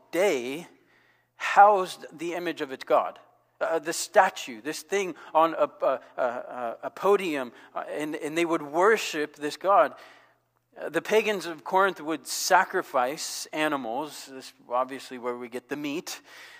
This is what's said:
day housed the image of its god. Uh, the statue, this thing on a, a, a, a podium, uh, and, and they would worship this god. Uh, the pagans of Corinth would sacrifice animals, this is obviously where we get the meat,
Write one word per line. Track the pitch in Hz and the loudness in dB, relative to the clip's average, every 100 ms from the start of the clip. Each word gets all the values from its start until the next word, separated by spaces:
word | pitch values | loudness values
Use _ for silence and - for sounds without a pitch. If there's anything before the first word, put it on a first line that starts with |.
| - | -6
day | 160 202 143 120 143 175 _ _ _ _ _ _ - | 0 2 2 -2 -8 -10 _ _ _ _ _ _ -8
housed | - - 202 202 180 - - 147 | 2 8 10 8 2 -8 -16 -10
the | 170 | -6
image | 175 175 156 | -4 -4 -6
of | 143 | -8
its | 131 | -8
god. | - 147 87 - _ _ _ - | 2 2 2 -8 _ _ _ -6
Uh, | 160 165 | -2 -2
the | 156 | -4
statue, | 160 - 208 185 - - 113 | -6 2 4 4 2 -12 -10
this | 123 156 | -10 -10
thing | - 202 185 143 - | -4 -4 -4 -8 0
on | 156 165 156 | 4 4 2
a, | 147 - | -2 0
a, | 165 127 - - | -2 -2 -6 -4
a, | 131 123 - 123 120 113 | -4 -4 -10 -8 -8 -8
a | 156 | -12
podium, | - 196 202 190 147 123 - - | -2 2 2 0 -4 -6 -12 -14
uh, | - - | -10 -8
and, | 170 151 151 | -8 -6 -6
and | 151 160 | -6 -2
they | 170 | 0
would | 165 | -2
worship | 147 151 196 214 - 160 151 - | -2 2 4 4 0 -4 -6 -6
this | 147 - | -8 -4
god. | 180 196 143 - - - _ _ _ _ _ - | 4 6 4 0 -20 -20 _ _ _ _ _ -14
Uh, | 170 | -4
the | 156 | -4
pagans | 156 214 208 202 | 2 2 2 -2
of | 165 160 | -6 -10
Corinth | - 185 196 175 | -2 2 2 0
would | 151 156 123 | -6 -6 -6
sacrifice | - - 180 185 185 - 135 123 151 - - - | -4 4 4 4 -2 -2 0 0 -2 -8 -10 -8
animals, | 156 156 143 117 120 151 139 135 | -2 0 -2 -4 -6 -8 -12 -16
this | 135 - | -18 -18
is | _ 135 | _ -4
obviously | 120 131 131 - 127 | -2 -2 -6 -12 -10
where | 117 123 | -8 -8
we | 123 | -8
get | 123 - | -10 -8
the | 143 | -8
meat, | 147 147 - - - - - | -6 -8 -8 -14 -16 -20 -20